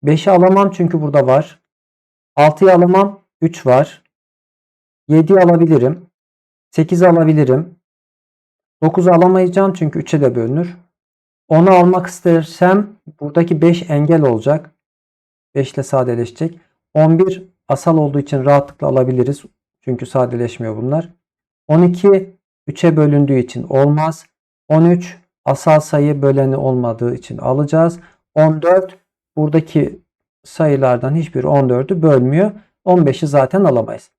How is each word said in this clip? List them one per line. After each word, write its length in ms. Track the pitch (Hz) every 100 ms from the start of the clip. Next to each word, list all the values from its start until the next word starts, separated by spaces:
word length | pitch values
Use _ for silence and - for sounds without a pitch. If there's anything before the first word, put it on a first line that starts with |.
Beşi 280 | 139 156 202
alamam 400 | 185 185 190 196
çünkü 320 | 190 175 170
burada 240 | 151 143 127
var. 340 | 135 156 _ _ _ _ _ _ _ _ -
Altıyı 380 | 151 151 190
alamam. 460 | 180 175 185 202 202 _ _
Üç 260 | 160 170 135
var. 380 | 127 139 - _ _ _ _ _ _ _ _ _ _ -
Yediyi 300 | 156 160 196
alabilirim. 680 | 175 170 165 156 123 160 _ _ _ _ _ _ _
Sekizi 380 | - 160 175 180
alabilirim. 680 | 165 160 156 135 131 170 _ _ _ _ _ _ _ _ _ _ _
Dokuzu 280 | 160 185 180
alamayacağım 640 | 170 180 190 185 180 196
çünkü 260 | 185 156 160
üçe 220 | 151 160
de 140 | 139
bölünür. 420 | 120 113 143 175 - _ _ _ _ _ _ _
Onu 220 | 160 180
almak 360 | 185 175 185 180
istersem 880 | - 180 170 156 - 180 196 202 - - _
buradaki 420 | 147 147 170 160
beş 280 | 170 175 -
engel 320 | 147 151 165
olacak. 480 | 143 113 117 156 - _ _ _ _ _ _ _ _
Beş 200 | 139 131
ile 80 | -
sadeleşecek. 800 | 135 135 123 117 117 - 165 170 _ _ _
On 240 | 156 156 165
bir 240 | 190 185 - _ _
asal 300 | 139 - 160
olduğu 200 | 147 143
için 260 | 139 139
rahatlıkla 420 | 131 143 139 - 147
alabiliriz. 580 | 131 127 127 123 143 - _ _ _
Çünkü 260 | - 123 127
sadeleşmiyor 680 | 135 123 120 120 - 113 107
bunlar. 320 | 123 151 170 _ _ _ _ _ -
On 140 | 156
iki 540 | 180 175 202 196 190 _ _ _ -
üçe 300 | 147 170 160
bölündüğü 420 | 147 143 143 135
için 240 | 123 123
olmaz. 640 | 120 135 143 151 160 160 _ _ _ _ _
On 220 | 156 170
üç 280 | 175 175 - _ _
asal 360 | - 139 - 156
sayı 420 | 151 151 143 147
böleni 340 | 139 139 135 135
olmadığı 580 | 135 127 120 113 120
için 240 | 123 - 117
alacağız. 640 | 127 135 147 160 165 170 _ _ _
On 280 | - 156 156
dört 360 | 165 185 185 - _ _ _ -
buradaki 640 | 151 160 160 156 143 - _ _ _ _
sayılardan 680 | - - 156 139 131 123 131
hiçbiri 320 | 156 156 131 135
on 220 | 143 131
dördü 340 | 123 135 185
bölmüyor. 500 | 160 135 127 147 208 208 _ _
On 220 | - 180 147
beşi 200 | 131 156
zaten 380 | 143 131 190
alamayız. 460 | 190 123 139 113 _